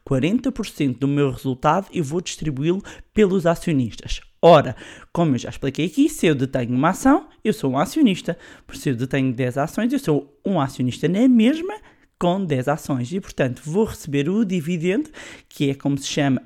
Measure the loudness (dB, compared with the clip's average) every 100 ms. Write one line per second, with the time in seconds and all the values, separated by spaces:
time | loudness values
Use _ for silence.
0 | -4 0 2 0 -2 -4 -6 -4 -2 0
1 | 0 2 0 0 -6 -2 0 0 -2 -6
2 | -4 -6 -6 -8 -6 -2 -2 -2 -6 -18
3 | -4 2 4 4 2 0 0 0 0 -6
4 | -8 -10 -10 _ 8 8 6 -6 -16 -20
5 | -6 0 0 0 -4 -6 -4 -2 -2 2
6 | 0 2 0 2 0 -2 -2 2 2 4
7 | 4 4 0 _ -4 -2 -2 -2 -2 2
8 | 2 2 -4 -8 -14 -20 -20 -6 -4 -2
9 | -2 -2 -2 -2 -2 -2 -4 -2 -2 -2
10 | 0 -2 -2 _ -4 -2 -2 -2 -4 -2
11 | -2 2 4 6 4 2 -4 -10 -16 _
12 | _ -4 -2 0 -2 -2 0 -4 -4 -4
13 | -4 -6 -6 -4 -4 -4 -4 -2 -2 -4
14 | -4 -2 0 0 0 -2 -4 -2 -2 -2
15 | -4 -12 -20 -20 _ -4 -2 -2 -2 -4
16 | -4 -2 0 0